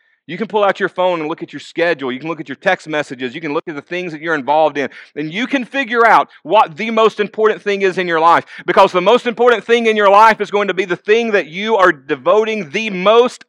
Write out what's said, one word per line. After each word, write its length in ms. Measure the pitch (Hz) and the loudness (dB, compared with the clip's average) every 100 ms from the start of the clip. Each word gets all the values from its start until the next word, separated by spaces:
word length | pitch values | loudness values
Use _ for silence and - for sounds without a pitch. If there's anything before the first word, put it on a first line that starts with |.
| _ _ - | _ _ -14
You 120 | 170 | -10
can 80 | 220 | -6
pull 160 | 214 | 0
out 160 | 202 185 | 0 0
your 100 | 185 | -4
phone 300 | - 185 175 | -2 -2 -2
and 100 | 151 | -6
look 140 | 160 | -8
at 100 | 165 | -12
your 60 | 147 | -16
schedule. 540 | - - 170 160 185 | -12 -4 -4 -2 -6
You 80 | 131 | -8
can 80 | 156 | -10
look 100 | 160 | -12
at 100 | 143 | -12
your 60 | |
text 320 | 131 196 185 160 | -6 -2 -2 -4
messages. 480 | 151 143 127 131 | -6 -6 -8 -10
You 60 | 147 | -8
can 120 | 160 | -8
look 140 | 151 175 | -6 -8
at 80 | |
the 80 | 147 | -12
things 300 | - 175 180 | -10 -10 -10
that 80 | 151 | -10
you're 160 | 160 156 | -6 -4
involved 420 | 127 151 156 143 | -2 0 0 -2
in. 100 | 131 - - - | -8 -10 -16 -10
And 160 | 156 | -8
you 160 | 180 247 | -6 -4
can 160 | 277 | -4
figure 420 | 233 277 233 240 233 | -4 -6 -2 2 4
out 240 | 170 135 - | 4 2 -6
what 320 | 147 202 185 151 | 0 2 2 -2
the 160 | 220 | -4
most 260 | 220 220 - | 0 2 0
important 440 | 202 - 214 185 | -6 0 0 0
thing 200 | 208 196 | -4 -2
is 160 | 190 180 | -2 -2
in 80 | 180 | -2
your 140 | 165 | 0
life. 240 | 165 151 - - | 2 2 0 -8
Because 280 | - 170 190 | 0 4 4
the 80 | 180 | 2
most 260 | 185 240 240 | 2 2 0
important 380 | 233 247 226 | 0 2 2
thing 220 | 214 233 226 | 2 0 2
in 100 | 220 | 2
your 140 | 202 | 4
life 300 | 196 220 208 | 6 6 4
is 120 | 202 | -2
going 160 | 202 208 | -2 -2
to 60 | |
be 100 | 180 | -4
the 100 | 196 | -4
thing 380 | 175 - 226 233 | -4 0 0 2
that 140 | 202 151 | -2 -2
you 300 | 170 214 214 | -6 -2 2
are 140 | 185 | 2
devoting 800 | 151 135 143 139 208 220 214 160 | 2 -4 -4 0 2 0 -4 -6
the 200 | 175 220 | -6 -6
most 540 | 185 190 233 247 - | -2 2 4 2 -2